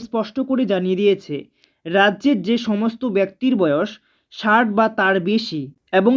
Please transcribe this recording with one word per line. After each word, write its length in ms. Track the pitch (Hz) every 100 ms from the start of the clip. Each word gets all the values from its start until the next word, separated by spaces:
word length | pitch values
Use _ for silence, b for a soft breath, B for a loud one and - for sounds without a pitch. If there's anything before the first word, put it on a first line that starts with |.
স্পষ্ট 360 | 226 233 214 269
করে 240 | 262 262 240
জানিয়ে 340 | 196 185 185
দিয়েছে 340 | 202 190 - 147 - _ _ _ -
রাজ্যের 520 | 180 202 202 277 254
যে 140 | 175 233
সমস্ত 440 | 233 208 226 226 254
ব্যক্তির 460 | 190 196 - 254 254
বয়স 340 | 170 143 208 - _ _ _
ষাট 320 | - 214 214 240
বা 120 | 208 220
তার 260 | 220 190 190
বেশি 420 | 175 220 220 156 139 - _
এবং 200 | 185 208